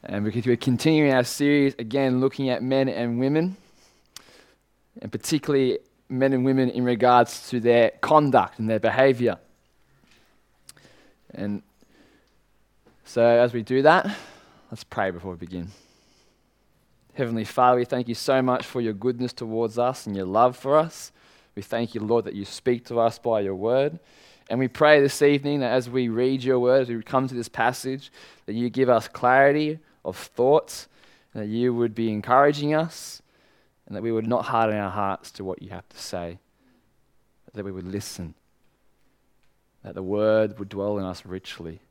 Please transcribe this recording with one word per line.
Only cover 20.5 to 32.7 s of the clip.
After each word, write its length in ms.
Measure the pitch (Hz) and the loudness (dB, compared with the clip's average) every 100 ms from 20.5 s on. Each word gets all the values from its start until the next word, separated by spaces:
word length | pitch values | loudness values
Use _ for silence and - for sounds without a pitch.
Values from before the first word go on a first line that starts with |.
| 127 | 2
for 220 | 135 151 | 0 2
us. 340 | 165 - - _ _ _ _ | 0 -6 -20 _ _ _ _
We 80 | - | -16
thank 320 | 101 117 117 | -8 -6 -6
you, 60 | 110 | -6
Lord, 240 | 107 117 | 0 0
that 100 | 101 | 0
you 100 | 101 | -8
speak 420 | 98 - - 123 - | -10 -6 -2 -2 -2
to 120 | 120 | 0
us 220 | 117 117 | 0 0
by 220 | 123 110 | -4 -2
your 120 | 101 | -2
word. 460 | 95 107 127 143 165 _ _ _ _ _ | -4 -2 0 0 -4 _ _ _ _ _
And 80 | 120 | -4
we 80 | 131 | -4
pray 340 | - 151 151 | 2 6 6
this 220 | 139 - | 6 4
evening 380 | 143 143 139 143 | 4 4 0 -2
that 120 | 127 | 0
as 160 | 127 120 | 0 0
we 200 | 127 123 | -4 -2
read 340 | 113 127 135 | 0 0 0
your 160 | 123 127 | 0 0
word, 240 | 123 131 | 4 2
as 60 | 127 | 2
we 120 | 117 | -6
come 260 | - 135 131 | -2 -2 -2
to 60 | 127 | -6
this 120 | 117 | -10
passage, 640 | - 117 127 131 135 - - - - - | 0 0 0 -8 -10 -12 -20 -20 -20 -10
that 80 | |
you 140 | 110 120 | -4 -4
give 200 | 113 127 | 0 4
us 180 | 117 - | 4 2
clarity 720 | - 123 131 139 147 151 160 _ _ | -2 4 6 6 4 -2 -6 _ _
of 120 | - 95 | -12 -10
thoughts, 720 | - - 123 147 - - - _ _ _ _ | -14 -2 2 2 0 -16 -18 _ _ _ _
and 120 | - | -12
that 20 | 107 | -6
you 260 | 110 123 | -2 -2
would 220 | 120 117 | 0 -2
be 160 | 110 113 | -2 -4
encouraging 640 | 107 104 123 147 147 147 | -4 2 4 4 2 -2